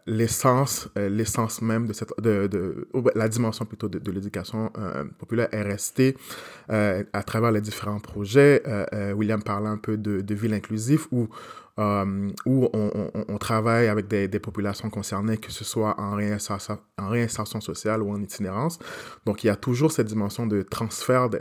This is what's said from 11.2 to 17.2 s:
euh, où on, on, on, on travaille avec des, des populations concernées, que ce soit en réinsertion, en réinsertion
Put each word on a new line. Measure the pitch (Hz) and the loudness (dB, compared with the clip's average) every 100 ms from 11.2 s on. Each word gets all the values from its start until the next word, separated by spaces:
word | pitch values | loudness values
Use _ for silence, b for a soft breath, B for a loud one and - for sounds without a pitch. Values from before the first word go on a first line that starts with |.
| 110 B B B B - | 0 B B B B -2
euh, | 104 101 98 98 101 - 123 | 2 2 2 0 -2 -2 2
où | 131 127 | 4 4
on, | 107 104 | 2 0
on, | 107 95 | 0 -4
on, | 107 - | -4 -4
on | 104 | -4
travaille | - 113 113 113 117 | 0 2 4 6 4
avec | 104 98 | 2 0
des, | 104 98 | 0 0
des | 104 | -2
populations | - 101 101 98 110 | -4 -4 -4 -2 -4
concernées, | 104 98 98 110 110 | -4 -4 -2 0 -2
que | - | -4
ce | - | -10
soit | 107 113 107 - | -4 0 0 0
en | 101 | -2
réinsertion, | 101 104 104 - 101 - 104 _ - | -2 0 -2 -4 -6 -6 -10 _ -8
en | 98 | -2
réinsertion | 117 | 0